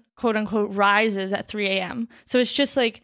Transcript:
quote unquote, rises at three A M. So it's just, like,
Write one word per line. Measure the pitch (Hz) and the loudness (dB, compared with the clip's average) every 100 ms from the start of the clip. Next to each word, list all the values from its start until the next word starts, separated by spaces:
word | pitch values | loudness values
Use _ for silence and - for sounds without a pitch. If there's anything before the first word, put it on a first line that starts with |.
| _ - | _ -4
quote | 233 214 | 0 0
unquote, | 214 220 208 | 0 -2 -2
rises | 202 202 202 226 196 190 | 2 4 4 2 0 -2
at | 196 - | -4 -6
three | 214 202 | -4 -2
A | 190 | -2
M. | 180 233 233 - - | -4 -6 -8 -12 -2
So | 247 | 0
it's | 240 | 0
just, | - 277 277 | 0 0 2
like, | 233 - | 0 -2